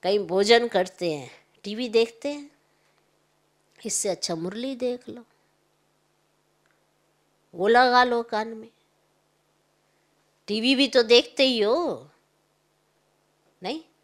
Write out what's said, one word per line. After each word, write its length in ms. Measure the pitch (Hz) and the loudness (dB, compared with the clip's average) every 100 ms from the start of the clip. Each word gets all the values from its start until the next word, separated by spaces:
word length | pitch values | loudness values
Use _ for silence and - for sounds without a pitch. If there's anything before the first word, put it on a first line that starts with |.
कहीं 160 | 180 208 | 0 -2
भोजन 480 | 175 185 202 233 240 | 0 0 4 4 4
करते 440 | 226 190 - 175 | -2 -2 -4 -6
हैं, 180 | 151 123 - _ _ - | -6 -10 -20 _ _ -12
टीवी 220 | 214 247 | -8 -2
देखते 400 | 220 226 - 285 | 0 0 -4 -10
हैं, 200 | 294 285 _ _ _ _ _ _ _ _ _ _ _ _ _ | -10 -14 _ _ _ _ _ _ _ _ _ _ _ _ _
इससे 300 | 214 - 208 | -8 -6 -4
अच्छा 260 | 170 - 170 | -6 -6 -6
मुरली 400 | 170 208 254 254 | -8 -10 -10 -6
देख 320 | 247 247 - | -8 -8 -14
लो, 140 | 240 233 _ _ _ _ _ _ _ _ _ _ _ _ _ _ _ _ _ _ _ _ _ _ | -20 -20 _ _ _ _ _ _ _ _ _ _ _ _ _ _ _ _ _ _ _ _ _ _
वो 140 | 175 196 | -4 2
लगा 360 | 240 254 247 | 4 6 4
लो 180 | 247 233 | 2 0
कान 240 | 233 214 226 | -4 -6 -6
में। 200 | 226 226 _ _ _ _ _ _ _ _ _ _ _ _ _ _ _ _ _ - | -12 -18 _ _ _ _ _ _ _ _ _ _ _ _ _ _ _ _ _ -8
टीवी 260 | 208 240 262 | -4 0 2
भी 120 | 269 | 2
तो 160 | 254 | 2
देखते 400 | 226 240 - - | 6 6 4 0
ही 160 | 262 233 | 0 2
हो, 480 | 208 277 330 143 139 _ _ _ _ _ _ _ _ _ _ _ _ _ _ _ | 0 0 -2 -6 -12 _ _ _ _ _ _ _ _ _ _ _ _ _ _ _
नहीं? 180 | 185 302 - _ | -10 -10 -12 _